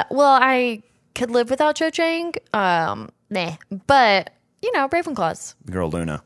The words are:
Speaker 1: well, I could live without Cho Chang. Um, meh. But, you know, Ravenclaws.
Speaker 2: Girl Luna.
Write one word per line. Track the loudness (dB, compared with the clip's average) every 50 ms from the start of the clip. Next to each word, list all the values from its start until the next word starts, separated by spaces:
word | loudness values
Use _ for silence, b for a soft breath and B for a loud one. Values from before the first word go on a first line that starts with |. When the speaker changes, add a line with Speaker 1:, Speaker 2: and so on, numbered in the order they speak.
| 0 0
Speaker 1:
well, | 0 2 4 4 6 4
I | 4 4 2 2 0 -2 -4 -6 -12 _ _ _ _ _ _
could | -6 -6 -2
live | 0 0 0 0
without | 0 0 2 0 2
Cho | 0 -2 -4
Chang. | 0 0 -2 0 0 -2 -4 -6 -8 -10 _ -4 -2
Um, | 0 2 2 2 2 0 -2 -4 -8 -10 -16 _ _ _ -8
meh. | -4 -4 -4 -4 -6 -12 -12 -12 -12 -12 2 4
But, | 6 6 6 6 4 2 0 -2 _ _ _ _ _ _
you | -6 -2 -2
know, | 0 0 0
Ravenclaws. | 0 -2 -2 -4 -4 -2 -2 -4 -4 -6 -12 -18 -20 _ -14 -8
Speaker 2:
Girl | -4 -2 -2 -2
Luna. | -2 -4 -4 -4 -6 -8 _